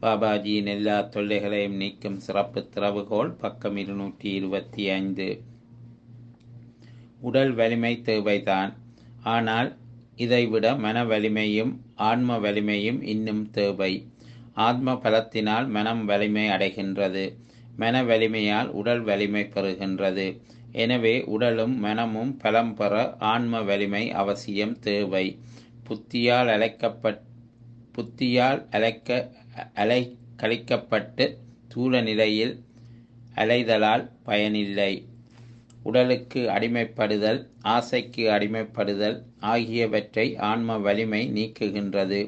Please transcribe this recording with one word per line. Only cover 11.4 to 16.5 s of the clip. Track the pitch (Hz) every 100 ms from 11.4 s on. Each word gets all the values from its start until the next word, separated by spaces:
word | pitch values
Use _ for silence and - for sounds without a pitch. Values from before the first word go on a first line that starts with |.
| 107 107 117 127 -
ஆன்ம | - 107 120 123 120
வலிமையும் | 104 104 104 104 104 127
இன்னும் | 98 107 110 107 107
தேவை. | - 101 98 95 95 - - - - -
ஆத்ம | - 113 123 131 127
பலத்தினால் | 117 110 110 113 107 110 135
மனம் | 107 107 117
வலிமை | 107 101 104 107
அடைகின்றது, | 107